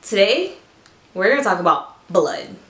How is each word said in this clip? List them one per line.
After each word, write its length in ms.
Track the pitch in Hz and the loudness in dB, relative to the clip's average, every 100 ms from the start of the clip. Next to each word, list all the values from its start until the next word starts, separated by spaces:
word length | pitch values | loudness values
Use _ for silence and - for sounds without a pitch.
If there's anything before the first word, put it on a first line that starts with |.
Today, 520 | - 208 202 277 370 - _ _ _ _ _ | -4 2 2 2 -2 -8 _ _ _ _ _
we're 160 | 185 202 | -2 2
gonna 120 | 285 | 2
talk 160 | 262 175 | 0 0
about 480 | 175 - - - _ | 0 0 -4 -20 _
blood. 460 | 180 147 - - - - | 0 0 -4 -12 -18 -20